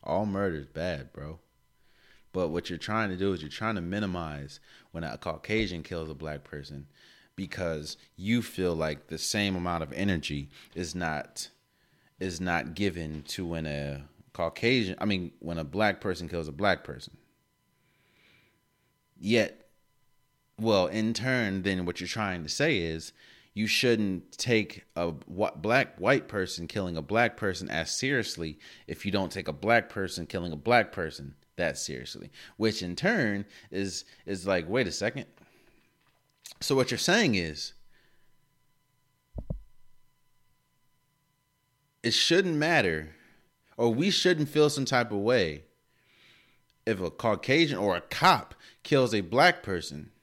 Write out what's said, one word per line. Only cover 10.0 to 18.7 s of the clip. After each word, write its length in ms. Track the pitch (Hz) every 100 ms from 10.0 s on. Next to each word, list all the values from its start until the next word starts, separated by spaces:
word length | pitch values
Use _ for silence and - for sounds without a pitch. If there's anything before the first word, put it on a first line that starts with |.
| 101 87 - 73 71 - - 85
is 180 | 87
not, 560 | 87 82 76 - - - _ _ _ _ _ _ _
is 220 | 92 85
not 320 | 90 85 69
given 500 | 82 101 85 78 78 73
to 160 | - 87
when 200 | 82 78
a 380 | 73 71 69 71 _ -
Caucasian, 600 | - 82 - 113 127 98 -
I 60 | 107
mean, 260 | 95 87 -
when 180 | 80 82
a 60 |
black 380 | 76 85 107 95
person 260 | 104 85 82
kills 220 | 87 78
a 20 |
black 320 | 73 101 87
person. 320 | - 65 - - _ _ _ _ _ _ _ _ _ _ _ _ _ _ _